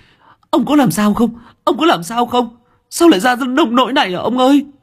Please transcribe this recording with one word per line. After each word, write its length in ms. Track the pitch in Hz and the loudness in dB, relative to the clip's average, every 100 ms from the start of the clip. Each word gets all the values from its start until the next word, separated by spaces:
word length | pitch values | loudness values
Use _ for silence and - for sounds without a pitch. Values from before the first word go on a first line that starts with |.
| _ _ _ _ _ | _ _ _ _ _
Ông 140 | 330 | -2
có 120 | 226 294 | 0 2
làm 140 | 247 | 2
sao 240 | - 208 | 0 0
không? 160 | 202 233 226 - _ | 0 -2 -4 -18 _
Ông 140 | - 226 | -4 -2
có 80 | 320 | 0
làm 160 | 202 | 0
sao 240 | 175 233 240 | -2 -6 -2
không? 300 | 247 233 - _ _ _ | -2 -4 -8 _ _ _
Sao 180 | - 339 | 0 2
lại 120 | 190 | 4
ra 160 | 240 247 | 2 -2
nông 380 | 262 254 226 | -2 0 0
nỗi 180 | 240 370 | 0 0
này 200 | 302 214 | 0 -2
hả 60 | 180 | -4
ông 200 | - 247 | -4 0
ơi? 280 | 254 285 285 - | 2 2 0 -10